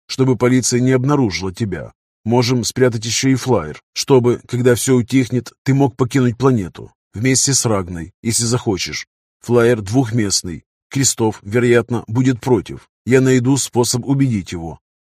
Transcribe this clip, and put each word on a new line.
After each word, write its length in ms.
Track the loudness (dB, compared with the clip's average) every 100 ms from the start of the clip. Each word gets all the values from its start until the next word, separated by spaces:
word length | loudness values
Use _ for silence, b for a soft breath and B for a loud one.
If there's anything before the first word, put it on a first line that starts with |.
| -12
чтобы 300 | -2 0 2
полиция 420 | 2 2 2 0
не 120 | 2
обнаружила 600 | 2 2 0 0 -2 -8
тебя. 400 | -6 -6 -6 -12 _ _ _ 0
Можем 380 | 0 2 -2
спрятать 420 | -2 0 0 0 -6
еще 240 | -2 0
и 60 | 0
флайер, 460 | 0 -2 -2 -12 _
чтобы, 480 | -10 2 4 4 -2 -4
когда 280 | 0 2 2
все 200 | 2 0
утихнет, 580 | 2 -2 0 -4 -6 -6
ты 100 | 0
мог 220 | 2 0 0
покинуть 420 | 0 2 0 2
планету. 540 | 2 2 -2 -12 -20 _ _
Вместе 400 | -4 0 0 0
с 120 | 0 0
Рагной, 460 | -2 -4 -10 -12 _
если 220 | -4 -2
захочешь. 640 | -2 -2 0 -4 -6 -10 -14 _ _ _
Флайер 400 | 0 2 4 2
двухместный. 840 | 0 -2 0 -2 -2 -4 -6 -12 -16 _ _
Кристоф, 500 | -2 -2 0 -2 -2
вероятно, 640 | -4 0 4 4 2 -4 -4
будет 340 | 0 0 0
против. 480 | 0 0 0 -14 -18 _ 0
Я 160 | 2
найду 360 | 4 2 2 0
способ 480 | 0 0 0 -2 -2
убедить 460 | 0 0 -2 -6
его». 280 | -10 -10 -14 _ _ _